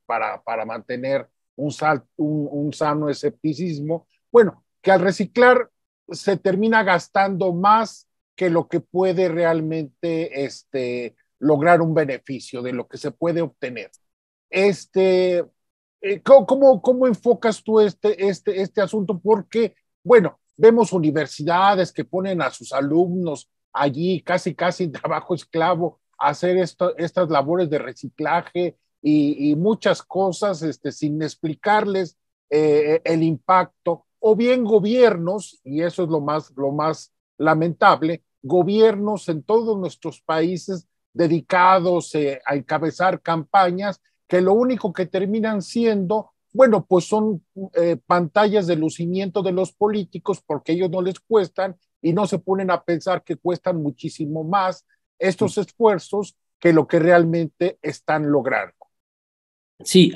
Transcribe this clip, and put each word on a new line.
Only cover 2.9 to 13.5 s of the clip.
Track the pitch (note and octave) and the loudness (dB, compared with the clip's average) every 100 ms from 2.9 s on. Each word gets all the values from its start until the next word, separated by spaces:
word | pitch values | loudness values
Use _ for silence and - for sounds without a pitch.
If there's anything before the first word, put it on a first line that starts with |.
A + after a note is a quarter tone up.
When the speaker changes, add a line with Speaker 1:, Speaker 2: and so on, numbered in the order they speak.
| D3+ D3 | -2 -4
Speaker 1:
escepticismo, | C#3 D3 - D#3 C#3+ F3+ D3 D3+ E3 _ _ _ | -4 -6 -6 -6 -6 -6 -6 -6 -8 _ _ _
bueno, | A#3+ G3+ - _ _ | 4 4 0 _ _
que | - | 2
al | F#3+ | 2
reciclar | F#3 F#3 F#3+ A#3+ B3 B3 A#3 _ _ _ - | 2 -2 -2 4 6 4 0 _ _ _ -18
se | E3+ - F#3+ | -8 -4 -2
termina | G3 F#3+ A3 A3+ | 0 0 2 2
gastando | G3 F3 - G3 G3 F#3 F#3 | 2 0 0 -2 0 0 -2
más | E3+ G3+ A3 A3 - _ _ _ | 0 2 2 0 -10 _ _ _
que | - F#3 | -4 0
lo | E3+ - | 0 -2
que | E3+ | -6
puede | - F3 F#3 F3+ F3+ | -4 -2 0 0 0
realmente, | E3 E3 E3 D#3 D#3+ C#3+ _ E3+ D#3+ E3+ C3+ C#3 | 0 0 0 -4 -6 -8 _ -6 -4 -6 -6 -8
este, | - _ C3+ B2 B2 A#2 _ _ - | -10 _ -6 -6 -6 -10 _ _ -4
lograr | D3 D3 D#3+ E3+ | 0 2 4 4
un | E3 | 2
beneficio | D#3+ D3 B2 - C3 - C3 | 0 -2 -6 -10 -14 -12 -10
de | B2 | -8
lo | B2 A#2 | -8 -10
que | C3 | -10
se | D3 | -12
puede | - E3+ E3 | -6 -4 -2
obtener. | D#3 | -6